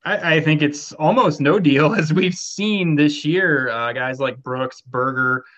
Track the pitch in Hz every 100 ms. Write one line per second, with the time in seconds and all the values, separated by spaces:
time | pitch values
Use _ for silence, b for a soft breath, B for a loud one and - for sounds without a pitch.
0 | 165 202 175 160 156 151 147 - - -
1 | 156 233 208 - 143 196 160 135 151 220
2 | 156 170 180 180 - - 214 202 170 147
3 | 147 147 147 175 185 143 127 113 117 120
4 | 127 131 135 120 127 127 127 - - 123
5 | 131 131 127 131 b